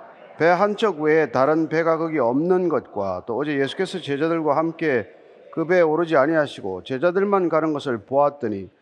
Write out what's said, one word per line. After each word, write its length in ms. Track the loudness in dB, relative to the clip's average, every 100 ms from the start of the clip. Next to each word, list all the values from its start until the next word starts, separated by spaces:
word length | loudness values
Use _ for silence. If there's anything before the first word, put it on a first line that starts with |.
| -16 -20 -16 0
배 100 | 2
한 280 | 4 2 0
척 240 | -2 0
외에 300 | 2 2 2
다른 380 | 2 2 2 0
배가 280 | 0 0 0
거기 220 | -2 0
없는 500 | 2 2 2 0 0
것과 540 | -2 -4 -6 -4 -6
또 120 | -6 -6
어제 200 | -4 -2
예수께서 440 | -2 -4 -6 -8
제자들과 560 | -6 -4 -2 -2 0 0
함께 500 | -2 -2 -2 -2 -2 -12 -20 -20 -10
그 120 | -6
배에 160 | 0 4
오르지 360 | 4 2 2 2
아니하시고 680 | 4 2 0 -4 -10 -10
제자들만 680 | -8 -2 0 0 0 0 2
가는 240 | 0 0
것을 260 | -2 -4 -6
보았더니, 680 | -2 2 2 0 -6 -6 -10 _